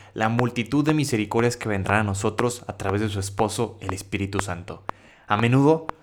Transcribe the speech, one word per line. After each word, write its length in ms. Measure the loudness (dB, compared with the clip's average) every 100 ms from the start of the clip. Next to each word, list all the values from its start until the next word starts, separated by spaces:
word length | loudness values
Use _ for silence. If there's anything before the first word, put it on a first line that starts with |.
| -10
la 160 | -2 0
multitud 560 | 2 2 0 0 2
de 100 | 4
misericordias 600 | 2 2 0 0 2 2 0
que 120 | -2
vendrán 320 | -2 2 2
a 40 |
nosotros 600 | 2 0 -2 0 -2 -2 -12
a 80 | -8
través 240 | -2 -2
de 80 | -2
su 100 | -4
esposo, 600 | -6 -2 -2 -2 -6 -6
el 140 | -8
Espíritu 460 | -8 -6 -6 -4 -4
Santo. 440 | -6 -8 -10 -16 -14 -16 -16 -16 -4
A 120 | 0
menudo, 480 | 4 6 6 4 0 -12